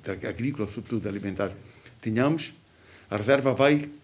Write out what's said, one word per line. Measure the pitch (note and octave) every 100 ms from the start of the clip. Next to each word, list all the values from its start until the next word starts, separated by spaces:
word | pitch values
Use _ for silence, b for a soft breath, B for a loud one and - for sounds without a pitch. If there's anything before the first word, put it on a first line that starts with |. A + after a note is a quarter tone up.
| - F#2+
de | G#2
agrícola, | G#2+ B2+ - G2+
sobretudo | A#2+ - A2+ G#2
alimentar, | G2 G2 F#2 F#2+ - B B B B
tenhamos, | A2+ A2 C#3 D#3 - - _ b b b b
a | G#2
reserva | G#2 C#3 C3
vai | B2 C#3 D3 D3 -